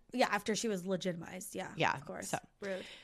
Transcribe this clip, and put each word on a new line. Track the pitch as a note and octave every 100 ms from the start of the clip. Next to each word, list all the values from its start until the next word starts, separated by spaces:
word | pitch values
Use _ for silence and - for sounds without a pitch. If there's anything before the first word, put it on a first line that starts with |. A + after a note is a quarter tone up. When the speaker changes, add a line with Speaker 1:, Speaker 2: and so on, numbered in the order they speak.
| -
Speaker 1:
Yeah, | B3 -
after | G3+ A3+ G#3
she | A#3
was | F#3+ F3+
legitimized. | F#3 F#3 E3+ - F#3 -
Yeah, | F#3 F3+ -
Speaker 2:
Yeah, | A#2
Speaker 1:
of | C3+ D3
course. | F#3 F#3+
Speaker 2:
so. | - - _
Speaker 1:
Rude. | G3+ F#3 - -